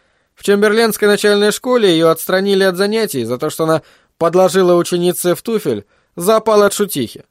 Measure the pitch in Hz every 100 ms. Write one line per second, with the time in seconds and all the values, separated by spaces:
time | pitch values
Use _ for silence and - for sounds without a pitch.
0 | _ _ _ _ - 202 208 214 226 202
1 | 208 202 208 202 208 208 254 247 202 160
2 | 165 160 - 185 196 196 190 180 202 220
3 | 214 139 113 123 156 - 160 160 - _
4 | _ _ 165 180 185 180 180 175 170 180
5 | 175 175 175 170 - 226 156 107 - _
6 | _ - 175 220 220 208 202 - 202 147
7 | 113 - -